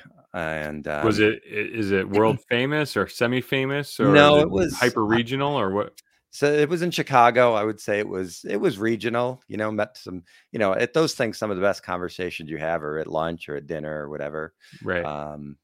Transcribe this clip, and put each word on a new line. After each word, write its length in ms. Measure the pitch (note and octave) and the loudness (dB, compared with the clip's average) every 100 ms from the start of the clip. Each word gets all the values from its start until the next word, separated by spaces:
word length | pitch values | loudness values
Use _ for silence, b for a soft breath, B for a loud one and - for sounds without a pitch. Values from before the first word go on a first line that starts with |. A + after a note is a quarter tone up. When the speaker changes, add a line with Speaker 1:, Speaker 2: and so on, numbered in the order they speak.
| - _ _ | -20 _ _
Speaker 1:
And, 540 | F2+ D#2+ D#2 D2+ D2+ D2 D2 | -8 -6 -6 -6 -8 -6 -2
Speaker 2:
Was 160 | A2 G#2 | 0 4
Speaker 1:
um, 60 | |
Speaker 2:
it, 180 | G#2+ A2+ | 2 2
i-, 340 | - G#2 G#2 A2+ | -8 -8 -8 -4
is 120 | G2+ | 0
it 180 | G2 F#2+ | 0 2
Speaker 1:
<clears throat> 0 | |
Speaker 2:
world 280 | G2+ A2 A2+ - | 2 4 2 -2
famous 480 | A#2+ C3+ D3+ D3 G#2+ | -2 0 -2 -2 -2
or 120 | F#2 | -2
semi-famous, 920 | - A#2+ B2+ - C3+ C3+ C#3+ C#3 - | 0 0 0 -2 -2 -2 -4 -6 0
or 160 | C3+ | 6
Speaker 1:
No, 220 | D3 D3 D3 | 8 8 6
Speaker 2:
is 60 | |
it 0 | |
Speaker 1:
it 80 | E3 | 4
was, 240 | F#3+ E3+ | 2 -2
Speaker 2:
hyper 300 | - B2 B2 | 2 0 2
Speaker 1:
I 120 | G#2+ A#2 | 2 2
Speaker 2:
regional, 420 | A#2 C3+ C#3+ C#3+ | 0 -2 0 0
or 140 | G2 | 0
what? 280 | G2 G#2 - _ _ _ | -2 -4 -8 _ _ _
Speaker 1:
So 200 | - C#3+ | -2 2
it 160 | D3+ D3 | 4 2
was 140 | E3+ | 2
in 100 | F3 | -2
Chicago. 640 | D#3+ C#3+ C3 A#2+ A#2+ A#2+ | -2 2 6 6 8 4
I 100 | A2 | 4
would 160 | G#2+ G#2 | 0 -4
say 180 | - G#2 | -2 -2
it 100 | G#2 | -2
was, 360 | F#2 F#2 - | -4 -6 -8
it 140 | - G#3 | -6 -2
was 200 | G3 F#2+ | 0 0
regional, 640 | A2+ A2+ A2+ A#2 B2 B2+ _ | 0 0 -2 -2 -2 -6 _
you 80 | G#2 | -6
know, 160 | G#2+ | -4
met 240 | G#2+ G#2+ - | -2 -4 -6
some, 260 | F#2 F2+ - b b | -14 -14 -14 b b
you 80 | A#2 | -2
know, 120 | G2 | 0
at 180 | F#2+ A#2+ | 2 0
those 220 | D#3+ D#3+ | 2 0
things, 240 | - A#2 - | 0 -4 -2
some 120 | A2 | -4
of 60 | F#2 | 0
the 60 | |
best 200 | G2+ F#2 | 0 0
conversations 640 | - F2+ F2+ - F2+ - D#2 | -4 -6 -6 -6 -8 -8 -10
you 100 | D2+ | -6
have 260 | D#2 E2 | -4 -4
are 140 | D2+ D#2 | -4 -6
at 100 | - | -4
lunch 400 | D#2 E2 E2+ - | -2 -2 -4 -8
or 80 | C#2+ | -10
at 100 | C#2+ | -8
dinner 380 | D#2+ D2+ D2+ | -8 -6 -8
or 40 | D2 | -8
whatever. 440 | D2 C#2+ D#2 D#2 _ B B | -8 -8 -8 -10 _ B B
Speaker 2:
Right. 240 | F2+ F2+ | -6 -4
Speaker 1:
Um, 520 | D2+ D2 D2+ D2+ D2 C#2 | -4 -6 -10 -12 -14 -16